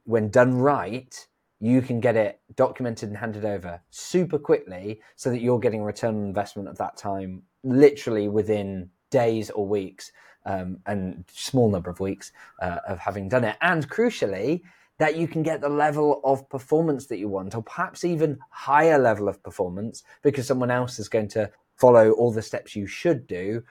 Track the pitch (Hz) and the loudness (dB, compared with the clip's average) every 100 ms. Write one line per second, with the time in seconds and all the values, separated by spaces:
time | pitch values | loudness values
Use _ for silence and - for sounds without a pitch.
0 | - 113 107 123 123 127 135 139 95 123 | -2 0 2 4 4 4 2 2 -2 -8
1 | - - - _ _ _ 110 127 127 120 | -12 -20 -20 _ _ _ 2 2 2 0
2 | 120 113 104 - _ - 127 - 127 113 | 2 2 0 -2 _ 0 0 0 -6 -6
3 | 107 101 117 107 104 101 90 85 _ - | -8 -8 -8 -6 -6 -6 -8 -14 _ -18
4 | - 180 170 147 - 156 - 92 98 110 | -4 -2 0 -2 2 0 0 -12 -10 -12
5 | _ _ 139 123 120 120 120 107 104 104 | _ _ -4 -2 2 2 2 -2 -4 -4
6 | 117 107 101 95 101 - 95 87 101 - | -4 -2 -4 -4 -6 -8 -14 -8 -10 -8
7 | 104 98 95 92 - _ 131 127 143 143 | -8 -8 -8 -12 -18 _ -2 6 6 6
8 | - 110 104 107 104 104 98 95 90 _ | -4 -2 0 -2 0 -2 -4 -10 -12 _
9 | _ 131 117 113 104 107 98 104 95 - | _ 0 0 0 -4 -6 -2 -2 -4 -12
10 | - _ - _ - 98 92 92 - 104 | -20 _ -20 _ -8 -8 -6 -10 -6 -6
11 | 92 82 90 - - 131 113 98 85 85 | -6 -8 -16 -14 -4 2 2 2 -4 -6
12 | 95 98 - - - - 92 85 - 92 | -6 -6 -12 -20 -20 -10 -8 -6 -8 -8
13 | - 101 98 127 113 - 170 170 127 - | -6 -6 -2 0 0 -2 -2 -2 -2 -2
14 | 233 - 117 95 117 175 - _ _ _ | -2 0 -4 -2 -2 -4 -6 _ _ _
15 | 156 160 165 165 156 156 143 147 151 147 | -2 0 -2 -2 -2 -2 -2 0 0 2
16 | 151 143 135 135 - 135 - 156 165 139 | 2 2 2 0 -2 -12 0 2 2 -2
17 | 104 107 104 95 95 117 110 - 180 - | -4 -6 -4 -6 -6 -8 -10 -6 -8 -4
18 | 175 165 156 127 - - - 143 160 151 | -4 0 0 -2 -10 -14 2 4 6 6
19 | 123 104 101 95 - - 92 90 110 - | 4 2 -2 -4 -12 -6 -6 -4 -10 -10
20 | - - 147 135 123 131 123 123 123 - | -20 -2 -2 0 -2 0 0 0 -2 -6
21 | 104 113 104 110 104 - _ _ 127 120 | -2 -2 0 -2 -4 -6 _ _ 8 10
22 | 110 110 120 110 107 - - 104 101 - | 10 6 4 0 -6 -10 -8 -10 -10 -4
23 | 175 143 123 90 95 117 - | 0 0 -2 -8 -6 -6 -8